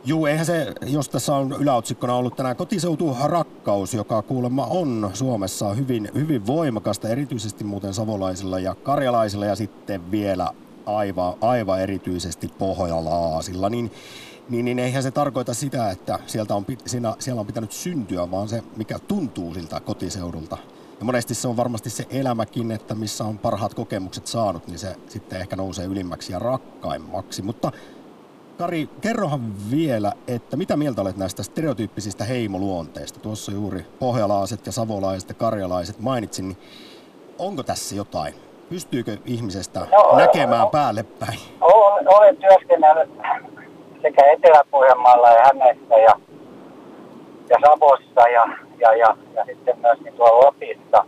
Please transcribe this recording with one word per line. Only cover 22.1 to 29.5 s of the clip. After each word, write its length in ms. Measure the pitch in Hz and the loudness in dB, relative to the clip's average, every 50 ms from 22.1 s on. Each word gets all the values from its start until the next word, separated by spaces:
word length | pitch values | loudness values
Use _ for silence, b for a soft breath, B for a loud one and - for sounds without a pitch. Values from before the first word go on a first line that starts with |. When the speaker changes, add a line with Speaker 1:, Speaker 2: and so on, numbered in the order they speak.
Speaker 1:
elämäkin, 600 | 127 131 135 127 120 113 110 - - 120 117 113 | -8 -4 -4 -4 -4 -4 -6 -8 -6 -8 -6 -6
että 240 | 113 107 - - 113 | -8 -10 -10 -10 -10
missä 300 | 107 110 104 - - 110 | -8 -8 -10 -8 -8 -8
on 140 | 107 104 101 | -8 -8 -6
parhaat 360 | - 117 110 101 107 101 - | -4 -6 -4 -4 -6 -8 -8
kokemukset 520 | - 110 - - 98 92 90 - 110 - | -10 -10 -8 -8 -10 -10 -10 -12 -14 -14
saanut, 400 | - - 147 113 101 87 85 - | -8 -6 -4 -4 -4 -4 -6 -12
niin 120 | - 87 82 | -14 -14 -12
se 180 | - 95 87 - - - | -12 -14 -14 -16 -20 -18
sitten 320 | - 107 - - - 92 | -18 -18 -16 -14 -14 -14
ehkä 160 | 92 - - | -12 -10 -10
nousee 300 | 95 95 95 85 98 87 | -10 -10 -10 -10 -10 -10
ylimmäksi 460 | 95 95 98 95 90 85 - - - | -8 -8 -8 -8 -10 -12 -12 -12 -12
ja 60 | 95 90 | -10 -8
rakkaimmaksi. 1040 | - 120 131 131 - - - - - - 71 71 80 82 90 95 95 - - - | -6 -6 -6 -6 -8 -16 -20 -14 -10 -10 -10 -10 -10 -10 -12 -12 -10 -10 -12 -10
Mutta 300 | 95 104 110 - - 151 B B B B B B B B - - - _ _ _ - - - - | -10 -10 -8 -6 -8 -8 B B B B B B B B -20 -20 -20 _ _ _ -20 -20 -12 -10
Kari, 300 | 175 170 170 160 143 - - - | -8 -6 -6 -6 -8 -8 -10 -8
kerrohan 680 | - 202 233 233 202 151 147 139 117 110 | -6 -6 -4 -4 -4 -4 -4 -6 -6 -10